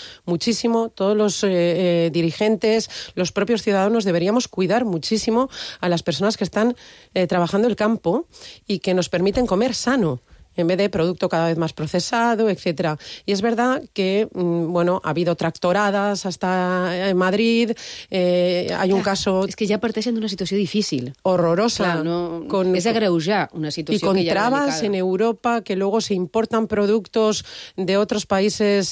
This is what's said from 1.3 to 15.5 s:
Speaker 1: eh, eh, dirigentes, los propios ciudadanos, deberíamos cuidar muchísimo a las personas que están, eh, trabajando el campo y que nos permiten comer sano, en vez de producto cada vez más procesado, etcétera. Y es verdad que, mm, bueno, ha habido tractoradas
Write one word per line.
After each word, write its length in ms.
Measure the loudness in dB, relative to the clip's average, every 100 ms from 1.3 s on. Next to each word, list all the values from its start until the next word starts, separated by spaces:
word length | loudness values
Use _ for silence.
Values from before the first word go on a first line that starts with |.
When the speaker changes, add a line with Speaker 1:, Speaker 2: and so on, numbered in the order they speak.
| 2
Speaker 1:
eh, 40 | 0
eh, 580 | 2 2 2 2 2 2
dirigentes, 800 | 2 0 0 0 2 2 2 0 -8 -10
los 180 | -4 -4
propios 300 | -2 0 0
ciudadanos, 420 | 0 2 2 2
deberíamos 440 | 2 2 2 0 0
cuidar 360 | -2 0 2
muchísimo 640 | 0 -2 -2 -2 2 0 0 -4 -14 -4
a 80 | -2
las 140 | 0
personas 340 | -2 0 0 0
que 80 |
están, 320 | -2 0 0 0 -8 -20 -8
eh, 120 | -2 0
trabajando 420 | 2 2 2 0
el 80 | 2
campo 500 | 0 0 0 0 -2 -12 -20 -14 -6
y 140 | -4
que 140 | 0
nos 140 | 0 0
permiten 380 | 0 0 0 0
comer 280 | 2 0
sano, 460 | 0 0 0 0 -2 -8 -20 -10 -2
en 100 | 0
vez 100 | 2
de 140 | 0
producto 380 | 0 0 0 -2
cada 180 | 0 0
vez 100 | 0
más 160 | -2
procesado, 800 | -4 -4 -2 0 0 2 2 0
etcétera. 480 | 0 -2 -2 -2 -4 -8 -10
Y 80 | -4
es 80 | -2
verdad 420 | 0 0 0 0 -4
que, 340 | -4 0 0 0
mm, 380 | -2 0 0 0
bueno, 280 | 2 2 0
ha 60 | -2
habido 240 | -2 0 0
tractoradas 920 | -2